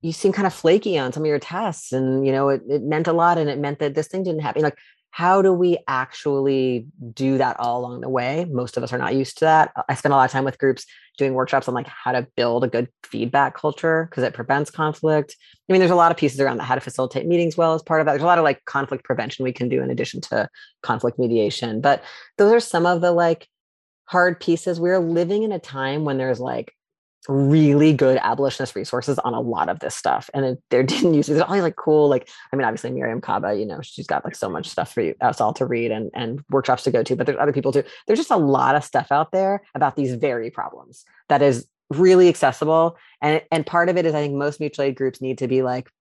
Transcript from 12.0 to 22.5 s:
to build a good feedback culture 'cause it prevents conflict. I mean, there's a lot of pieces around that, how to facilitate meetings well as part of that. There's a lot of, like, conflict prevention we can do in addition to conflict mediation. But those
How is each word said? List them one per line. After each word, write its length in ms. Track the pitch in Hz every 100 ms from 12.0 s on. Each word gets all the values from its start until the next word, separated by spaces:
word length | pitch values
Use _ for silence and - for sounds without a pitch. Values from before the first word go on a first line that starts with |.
| -
to 140 | 127 120 -
build 260 | 120 117
a 40 | 127
good 180 | 117 127 _
feedback 540 | - 113 117 139 139 -
culture 540 | 156 147 165 160 165
'cause 100 | -
it 120 | 127
prevents 360 | - 120 139 147
conflict. 640 | - 156 151 160 156 147 - _ _ _
I 60 |
mean, 60 | 185
there's 120 | 185
a 40 |
lot 160 | 175 170
of 60 | 170
pieces 200 | 147 131
around 200 | 139 120
that, 60 |
how 100 | 127
to 80 | 127
facilitate 440 | - - 131 135 165
meetings 300 | 175 170 151
well 160 | 165
as 100 | 160
part 180 | 156 160
of 20 | 151
that. 60 |
There's 100 | 139
a 40 | 165
lot 100 | 170
of, 80 |
like, 180 | 156 135 -
conflict 380 | 143 135 127
prevention 380 | - 117 113 -
we 100 | 131
can 160 | 123 127
do 100 | 127
in 80 | 131
addition 300 | 127 - 120
to 280 | - 113 104 - - _
conflict 360 | - 117 123 117
mediation. 600 | 127 117 104 - 117 110
But 220 | 131 139 - - - -
those 160 | 202